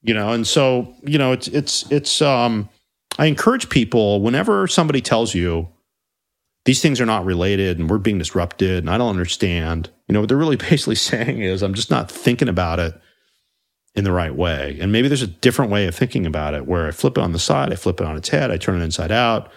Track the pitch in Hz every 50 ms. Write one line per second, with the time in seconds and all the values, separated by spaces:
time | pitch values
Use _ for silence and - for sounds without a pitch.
0 | - 113 110 107 104 107 117 117 113 - - 160 139 131 127 123 120 - - -
1 | - 143 147 151 135 127 127 123 - - - 147 143 - - - - - 143 147
2 | 143 - - - 156 143 135 120 120 120 113 107 104 - _ _ _ _ _ _
3 | _ _ - - 151 160 143 - - 226 254 247 - - - 135 113 90 - 117
4 | 107 101 104 101 98 117 123 147 202 233 208 196 190 175 - - 165 151 135 131
5 | - - 117 113 117 113 - 87 87 87 82 82 85 85 _ _ _ _ _ _
6 | _ _ _ _ _ _ _ _ _ _ _ _ _ 127 131 - - 156 139 120
7 | 123 113 110 101 90 95 92 85 90 98 101 95 98 92 87 82 82 80 101 104
8 | 95 110 104 92 82 - - 92 87 87 - - 95 92 92 90 78 78 92 113
9 | 123 113 98 90 90 85 - - - 92 85 85 82 82 82 80 78 - _ _
10 | _ - 101 107 104 101 135 143 160 160 139 - - - 165 139 - - 113 -
11 | - - - 110 117 113 123 117 104 92 95 92 101 95 98 104 - - - 127
12 | - - - - - 123 120 123 139 120 90 87 90 82 82 87 85 82 - -
13 | _ _ _ _ _ _ _ _ _ _ _ _ _ _ _ _ _ _ _ 104
14 | 101 98 90 90 85 78 65 71 90 87 78 69 69 73 71 76 87 98 104 113
15 | 127 139 143 131 127 98 87 _ - 127 117 - 131 107 101 104 101 87 82 -
16 | 127 123 - 113 92 82 76 78 76 73 76 73 64 71 90 85 80 78 - -
17 | - 143 - - 80 85 82 85 - - - 139 139 - - 92 - 92 92 -
18 | 90 78 78 80 - - - 147 143 120 87 87 - - 95 87 85 80 82 -
19 | 82 80 104 117 123 117 113 104 - - -